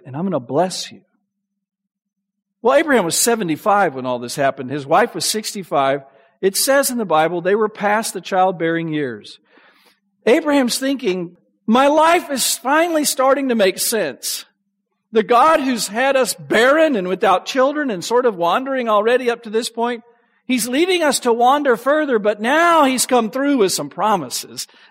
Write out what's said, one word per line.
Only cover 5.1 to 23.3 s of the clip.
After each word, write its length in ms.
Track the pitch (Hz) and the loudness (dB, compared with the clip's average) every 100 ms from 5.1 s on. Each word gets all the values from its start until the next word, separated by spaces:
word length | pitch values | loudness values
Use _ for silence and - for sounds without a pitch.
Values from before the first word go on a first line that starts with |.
was 100 | 175 | -2
sixty-five. 800 | - 214 220 208 170 160 135 143 - _ _ _ | -6 -6 -6 -10 -4 0 0 -2 -6 _ _ _
It 160 | 190 196 | -2 -2
says 320 | - 277 269 | 0 2 0
in 80 | 240 | -2
the 80 | 202 | 0
Bible 340 | 156 160 175 | 2 2 0
they 140 | 180 | -2
were 160 | 208 214 | 0 -2
past 420 | - 202 214 220 | -2 -2 -2 -4
the 80 | 190 | -10
childbearing 680 | 170 190 185 170 165 165 165 | -4 0 2 0 -2 -2 -4
years. 500 | 151 135 107 - - _ _ _ _ _ _ _ _ - | -4 -6 -8 -16 -20 _ _ _ _ _ _ _ _ 2
Abraham's 520 | 294 302 285 247 - | 2 2 2 0 -2
thinking, 600 | 269 277 226 185 170 - _ _ - | -4 -4 -2 -4 -6 -12 _ _ 0
"My 200 | 247 285 | 2 4
life 440 | 302 320 349 294 | 4 4 2 0
is 280 | 269 - - | -4 -4 -4
finally 460 | 247 302 349 320 285 | 0 0 2 0 -2
starting 420 | - 262 269 269 | 0 0 0 0
to 60 | |
make 240 | 226 190 190 | 0 0 0
sense. 640 | - 226 160 117 - - - _ _ _ _ _ _ | -4 -4 -4 -6 -10 -10 -12 _ _ _ _ _ _
The 100 | 220 | -2
God 380 | 220 240 302 311 | 2 4 4 4
who's 280 | 269 240 180 | 0 -4 -4
had 260 | 214 269 | -2 0
us 200 | 262 247 | 2 0
barren 600 | - 143 214 247 302 320 | -4 -2 2 4 4 2
and 140 | 226 180 | 0 -4
without 380 | 185 208 185 185 | 0 2 2 0
children 440 | 269 262 302 285 | 0 0 0 -4
and 140 | 185 | -6
sort 220 | - 240 254 | -2 0 0
of 100 | 185 | 0
wandering 500 | 170 208 269 262 233 | 0 0 -2 -4 0
already 440 | 208 220 254 247 | 2 2 2 0
up 140 | 233 | -4
to 60 | 226 | -4
this 200 | 220 240 | -4 -4
point, 320 | - 233 240 - _ _ _ | -4 -6 -6 -12 _ _ _
he's 240 | - 254 233 | -4 -2 -2
leading 340 | 262 349 359 | 0 0 0
us 180 | 302 - | 0 0
to 120 | 247 | 0
wander 460 | 233 247 294 285 233 | 2 4 2 2 0
further, 400 | 262 302 294 226 | 0 0 0 0
but 220 | 208 208 | 0 -2
now 420 | 226 302 339 330 | 0 2 4 4
he's 220 | 269 254 - | 4 2 0
come 240 | 247 220 | 0 0